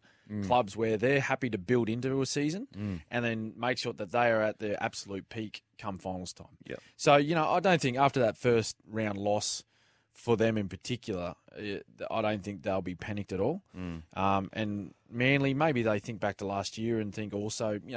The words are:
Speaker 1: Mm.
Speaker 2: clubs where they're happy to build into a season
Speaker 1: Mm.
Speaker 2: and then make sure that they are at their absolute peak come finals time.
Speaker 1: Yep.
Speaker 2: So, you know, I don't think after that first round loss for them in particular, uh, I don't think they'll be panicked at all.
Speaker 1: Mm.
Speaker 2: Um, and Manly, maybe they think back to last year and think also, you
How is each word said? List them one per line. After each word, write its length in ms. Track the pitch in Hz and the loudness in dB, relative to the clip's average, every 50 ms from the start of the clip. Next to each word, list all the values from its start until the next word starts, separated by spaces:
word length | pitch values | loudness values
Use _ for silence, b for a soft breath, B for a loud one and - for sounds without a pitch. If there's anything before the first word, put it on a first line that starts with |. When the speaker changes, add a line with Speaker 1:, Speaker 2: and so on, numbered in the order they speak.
| b b b b b b | b b b b b b
Speaker 1:
Mm. 160 | 104 107 101 | -6 -4 0
Speaker 2:
clubs 300 | 95 123 123 117 98 98 | 4 4 4 4 2 0
where 180 | 107 113 110 110 | 0 0 2 2
they're 240 | 98 113 131 143 139 | 2 4 4 4 4
happy 300 | 135 - 131 - 135 120 | 2 0 -2 0 -2 -2
to 80 | 110 | -2
build 320 | 98 87 123 123 123 117 104 | -2 2 4 4 4 4 2
into 320 | 113 123 123 131 135 135 | 0 -2 -2 -2 0 0
a 40 | 131 | 0
season 420 | - - 143 147 151 165 202 277 - - | 0 0 0 0 -2 -2 -4 -8 -10 -10
Speaker 1:
Mm. 240 | 98 104 101 92 80 - - | -8 -6 -4 -6 -6 -6 -6
Speaker 2:
and 140 | 120 120 120 | -4 -2 -2
then 280 | 117 113 110 110 110 80 | -2 -2 -2 -4 -8 -8
make 200 | 107 117 127 127 | -4 -2 -2 0
sure 140 | - - 123 | 0 -2 -6
that 200 | 110 107 107 87 113 | -6 -6 -6 -2 2
they 180 | 120 120 117 | 4 4 6
are 100 | 113 110 | 4 4
at 180 | 107 107 - - | 4 2 0 -2
their 220 | 110 104 101 - | -4 -4 -2 -2
absolute 460 | 107 113 - - - 101 98 95 90 | -2 -4 -4 -6 -8 -6 -8 -8 -8
peak 360 | - - 113 110 101 - - _ _ _ | -8 -10 -10 -8 -10 -10 -16 _ _ _
come 200 | - - 104 95 | -10 -8 -8 -8
finals 340 | 90 - 95 92 92 92 - | -6 -6 -6 -6 -6 -8 -10
time. 240 | - - - - - - - | -12 -14 -16 -20 -20 -18 -12
Speaker 1:
Yep. 140 | - - - b b b | -12 -12 -12 b b b
Speaker 2:
So, 220 | b - 151 143 | b 6 6 6
you 180 | 147 147 147 170 | 6 6 4 2
know, 140 | 160 156 - | 0 2 2
I 100 | 147 180 | 2 2
don't 220 | 170 190 175 156 | 4 4 4 4
think 160 | - 127 120 | 4 2 2
after 240 | 131 139 135 - 135 | 4 4 4 4 4
that 160 | 120 107 101 | 2 2 2
first 400 | - - 123 117 113 107 - - _ _ | 2 2 4 4 4 2 0 -6 _ _
round 300 | - 107 110 110 104 101 | -8 -4 -4 -2 -2 -2
loss 480 | 98 101 104 104 104 - - - - - _ _ _ _ _ _ _ _ _ _ | -2 0 0 0 2 0 -2 -4 -4 -8 _ _ _ _ _ _ _ _ _ _
for 240 | - - 120 117 | -6 0 2 4
them 200 | 98 113 113 110 | 4 4 4 2
in 120 | 107 101 90 | 2 -2 -2
particular, 680 | 95 - - - 123 - - 117 98 90 87 90 - _ _ - - | -6 -8 -6 -6 -6 -6 -4 -4 -4 -4 -4 -6 -8 _ _ -20 -14
uh, 260 | - 104 104 98 82 - _ - - - - | -10 -8 -6 -6 -8 -8 _ -14 -10 -8 -4
I 120 | - 110 | -2 0
don't 200 | 107 107 107 101 | 0 0 0 -2
think 220 | 90 104 101 92 113 | -4 -8 -8 -6 -4
they'll 180 | 104 95 98 | -2 -2 -2
be 140 | 87 92 90 | -2 -4 -8
panicked 380 | - - - 104 104 98 - 98 | -8 -8 -6 -6 -6 -6 -4 -2
at 80 | 90 | 0
all. 220 | 101 131 175 196 - _ - | 0 0 -2 -4 -8 _ -12
Speaker 1:
Mm. 260 | 90 90 87 82 82 80 - - | -10 -8 -8 -8 -10 -12 -10 -4
Speaker 2:
Um, 340 | 92 98 98 98 98 98 - - | 0 2 2 2 2 0 -2 -4
and 400 | - 110 104 104 101 92 - - _ _ - | -4 -4 -4 -4 -6 -8 -10 -14 _ _ -10
Manly, 420 | 113 120 123 135 139 139 139 139 131 | -4 0 2 4 4 4 2 0 0
maybe 300 | 139 156 165 139 120 113 | 2 2 2 2 2 2
they 160 | 110 107 101 | 2 2 0
think 220 | - 123 113 92 | -2 -6 -6 -4
back 160 | 107 101 98 | -2 -4 -2
to 80 | - 104 | -2 -4
last 320 | 95 98 98 98 - - | -4 -2 -2 -4 -4 -6
year 240 | 110 113 117 117 110 | -4 -2 0 0 0
and 120 | 107 101 95 | -2 -4 -6
think 200 | 110 107 101 101 | -8 -8 -6 -4
also, 400 | 101 104 107 - - 117 107 104 101 - | -4 -4 -4 -4 -2 -2 -2 -2 -4 -6
you 60 | - 127 | -6 -4